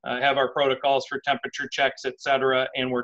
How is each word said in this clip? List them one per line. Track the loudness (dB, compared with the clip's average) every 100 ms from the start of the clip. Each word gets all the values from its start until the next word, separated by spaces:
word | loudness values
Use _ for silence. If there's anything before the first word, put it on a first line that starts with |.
uh, | -4 0
have | 2 2
our | 0
protocols | 2 2 2 2 2 0
for | -6 -2
temperature | -2 -4 -10 -8
checks, | 0 0 0 -8
et | -6
cetera, | 0 2 4 2 0 -2
and | -2
we're | -2